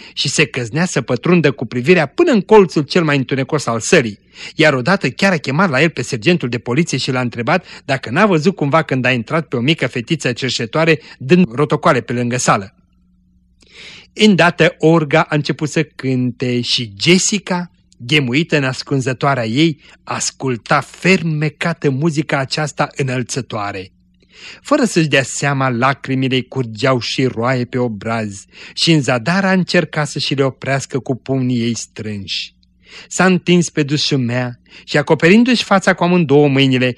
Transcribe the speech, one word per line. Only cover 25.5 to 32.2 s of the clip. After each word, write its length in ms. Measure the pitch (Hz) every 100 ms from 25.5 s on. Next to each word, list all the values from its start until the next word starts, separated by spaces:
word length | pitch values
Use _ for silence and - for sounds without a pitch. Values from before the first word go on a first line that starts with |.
| 139 131
lacrimile 720 | 120 131 135 - 131 131 131
curgeau 580 | 117 135 117 107 131 127
și 260 | - - 127
roaie 400 | 107 120 131 120
pe 120 | 127
obraz 680 | 123 104 110 117 107 98 - - -
și 180 | - -
în 100 | 160
zadar 440 | 131 123 113 185 190
a 60 |
încercat 560 | 190 170 185 156 156 143
să 120 | 147
și 140 | -
le 100 | 135
oprească 560 | 135 - 127 135 - 135
cu 160 | - 120
pumnii 440 | - 135 127 123
ei 160 | 117 113
strânși. 800 | - - 107 104